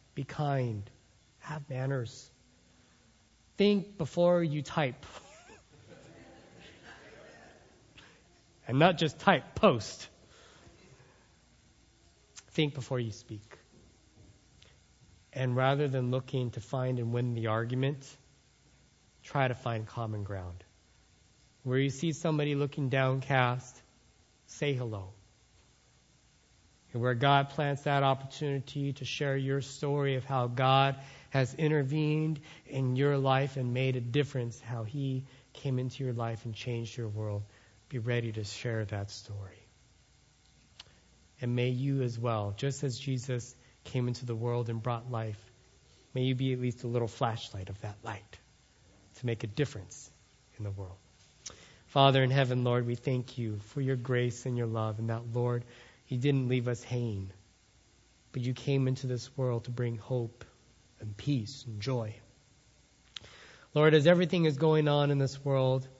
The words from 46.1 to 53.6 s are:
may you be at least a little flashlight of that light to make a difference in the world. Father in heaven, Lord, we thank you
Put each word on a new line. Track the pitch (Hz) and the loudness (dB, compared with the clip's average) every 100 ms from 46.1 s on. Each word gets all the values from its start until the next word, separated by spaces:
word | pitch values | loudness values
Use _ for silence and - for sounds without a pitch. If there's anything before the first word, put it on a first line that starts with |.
may | 131 | 0
you | 127 127 | 2 2
be | 131 | 0
at | 127 | 0
least | 123 120 120 | -2 -2 -2
a | |
little | 120 113 | 0 -2
flashlight | - 123 113 - 101 92 | 0 -2 -2 -6 -10 -10
of | 98 | -10
that | 107 101 | -10 -10
light | 107 101 - - - _ _ _ - - - - | -10 -12 -12 -20 -20 _ _ _ -20 -20 -20 -8
to | 120 | -4
make | 113 | -4
a | 110 | -4
difference | 101 143 107 92 - - - _ _ _ - | -2 -2 -4 -14 -18 -20 -20 _ _ _ -10
in | |
the | 104 | -8
world. | 98 92 92 _ _ - _ - - - - - | -6 -10 -14 _ _ -20 _ -18 -18 -20 -20 -2
Father | 143 135 135 | 6 8 8
in | 131 | 6
heaven, | 135 131 123 | 4 2 2
Lord, | 123 120 120 | 2 2 0
we | |
thank | 120 - 127 123 - | -2 -2 -2 -2 -6
you | 113 104 | -4 -6